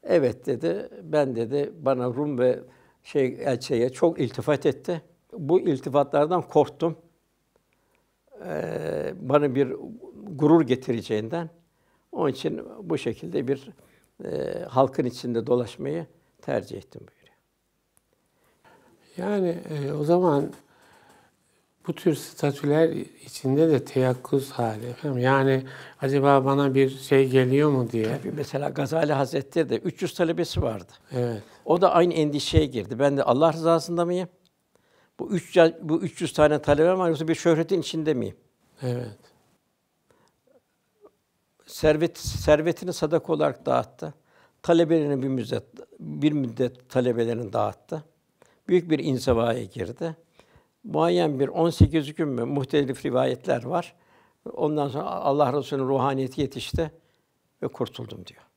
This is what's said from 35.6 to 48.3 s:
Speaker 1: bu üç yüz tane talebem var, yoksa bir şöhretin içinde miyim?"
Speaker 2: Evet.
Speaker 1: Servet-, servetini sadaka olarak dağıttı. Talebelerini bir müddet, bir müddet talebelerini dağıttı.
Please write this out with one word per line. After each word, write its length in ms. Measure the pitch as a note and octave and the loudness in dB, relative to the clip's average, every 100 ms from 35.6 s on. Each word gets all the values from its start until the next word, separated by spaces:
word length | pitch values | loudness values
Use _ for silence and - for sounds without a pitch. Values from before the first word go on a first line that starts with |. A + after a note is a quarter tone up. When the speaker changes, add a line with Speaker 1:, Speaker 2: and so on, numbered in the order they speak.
| E3 E3 | 4 4
Speaker 1:
bu 180 | D#3+ D#3+ | -4 -4
üç 180 | F3+ - | -4 -6
yüz 120 | D#3+ | -6
tane 300 | - D3+ D3 | 4 4 4
talebem 360 | D3 D3 E3 F#3 | 2 4 4 2
var, 100 | F3 | 0
yoksa 200 | D#3 D#3+ | 0 -2
bir 60 | |
şöhretin 460 | D#3+ E3+ D#3+ E3 F#3+ | 0 2 2 2 -2
içinde 340 | D3 D#3+ D#3 | -2 -4 -2
miyim?" 220 | C3+ G#2 - _ _ _ _ | -2 -4 -8 _ _ _ _
Speaker 2:
Evet. 360 | B2+ B2 A#2 G#2+ _ _ _ _ _ _ _ _ _ _ _ _ _ B4+ _ _ _ _ G#4 _ _ _ _ _ _ | -6 -6 -8 -14 _ _ _ _ _ _ _ _ _ _ _ _ _ _ _ _ _ _ -20 _ _ _ _ _ _
Speaker 1:
Servet-, 520 | - D#3 D3+ E3 - | 0 2 4 0 -4
servetini 720 | - - - D3+ D#3 E3 F3+ | -8 -4 4 4 4 -4 -6
sadaka 400 | F3 D#3 E3 - | -4 -2 -2 -2
olarak 340 | D3+ D3+ - - | -2 -2 -2 -2
dağıttı. 480 | B2+ - - D#3 - _ _ _ _ | 0 -2 -12 -16 -16 _ _ _ _
Talebelerini 600 | - E3+ E3 E3 D3 C#3 | 2 4 4 2 2 -2
bir 60 | C3+ | -2
müddet, 360 | C3+ A#2 A#2 - - - - | -4 -4 -6 -8 -20 -20 -16
bir 320 | D3+ D3+ D3 | -12 0 0
müddet 560 | D3+ B2+ A#2 B2 - _ | 0 -4 -2 -4 -4 _
talebelerini 600 | C3 B2 A#2 A#2 A#2 A2+ | 0 0 0 -2 -4 -4
dağıttı. 520 | A2 G#2 - _ D#3+ - _ _ | -2 -2 -4 _ -12 -12 _ _